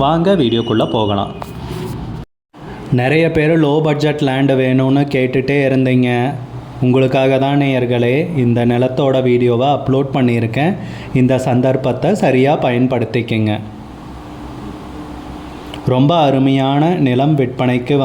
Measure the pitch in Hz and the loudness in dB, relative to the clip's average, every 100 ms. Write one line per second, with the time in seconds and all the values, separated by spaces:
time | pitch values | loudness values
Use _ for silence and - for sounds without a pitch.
0 | 139 165 175 196 120 117 113 110 110 120 | 0 2 2 2 2 0 0 0 0 0
1 | 104 101 101 - - - - - - - | 0 -2 -4 -8 -12 -12 -10 -8 -8 -10
2 | - - - _ _ - - - - 123 | -10 -12 -14 _ _ -20 -16 -14 -2 0
3 | 127 156 165 160 151 165 147 151 156 143 | 2 2 2 2 2 2 2 2 0 0
4 | 151 147 139 131 135 135 131 131 131 139 | 0 0 0 2 2 2 2 2 2 2
5 | 139 135 127 135 127 143 135 131 131 127 | 0 0 0 0 0 2 2 2 2 2
6 | 123 123 127 151 - - - - 127 127 | 2 0 -2 -4 -10 -14 -12 -4 2 2
7 | 131 135 135 135 135 143 139 127 123 120 | 2 2 2 2 2 0 2 0 0 0
8 | 120 135 175 160 120 120 120 120 127 127 | 2 0 0 0 0 2 2 2 0 0
9 | 139 131 127 123 123 117 135 139 - 131 | 2 2 2 2 2 2 2 0 0 -2
10 | 139 151 123 117 110 120 160 202 - - | 0 0 0 0 0 0 -2 -2 -8 -12
11 | - 131 127 127 139 123 131 131 139 120 | -4 0 2 2 0 0 2 0 -2 -2
12 | 156 202 156 127 135 156 135 120 127 127 | 0 0 2 2 2 2 0 0 0 0
13 | 113 120 117 113 107 107 - - - - | -2 -4 -2 -2 0 -2 -6 -16 -16 -18
14 | - - - - - - - - - - | -18 -16 -16 -16 -14 -12 -14 -14 -14 -14
15 | - 50 - - - - - - - 127 | -14 -14 -14 -14 -14 -16 -14 -8 0 2
16 | 143 170 143 135 135 135 135 139 160 180 | 4 4 4 4 2 2 2 2 2 2
17 | 135 123 143 151 123 - 127 123 123 143 | 2 2 2 2 0 0 0 0 0 0